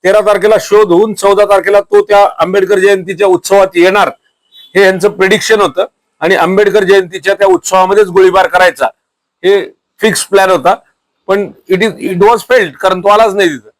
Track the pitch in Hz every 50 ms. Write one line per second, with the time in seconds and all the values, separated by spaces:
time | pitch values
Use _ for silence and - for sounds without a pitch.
0 | - 185 202 214 196 214 208 190 180 214 220 196 - - 202 208 214 185 170 175
1 | 214 220 202 - 196 202 202 196 208 196 202 190 170 190 202 202 196 _ 208 208
2 | 202 - 208 202 202 - - - 160 180 190 202 190 185 208 190 185 202 202 190
3 | 175 170 190 160 202 190 185 - - - 196 202 190 190 - 175 170 185 190 208
4 | 190 - - _ _ _ _ _ _ _ _ - - _ _ 180 202 190 190 180
5 | 170 208 - - 190 196 214 196 - - 220 208 202 - - 180 196 - _ _
6 | _ _ _ _ 156 170 190 165 165 170 190 202 208 202 185 214 196 180 196 196
7 | 185 170 185 185 143 190 202 202 202 190 185 170 _ - 185 190 185 185 196 208
8 | 208 185 170 190 185 185 180 190 180 170 175 180 180 180 160 - 135 110 - _
9 | _ _ _ _ _ _ _ _ - 185 202 202 151 - _ _ _ _ _ _
10 | - 220 175 - - - 196 202 190 185 185 160 131 175 202 - _ _ _ _
11 | _ _ _ _ _ - 190 202 202 - - _ _ - 190 180 214 220 160 -
12 | - 165 190 175 202 214 240 214 - _ 254 254 214 208 - - - 190 190 185
13 | 175 202 208 214 226 214 190 208 196 170 147 123 104 110 _ _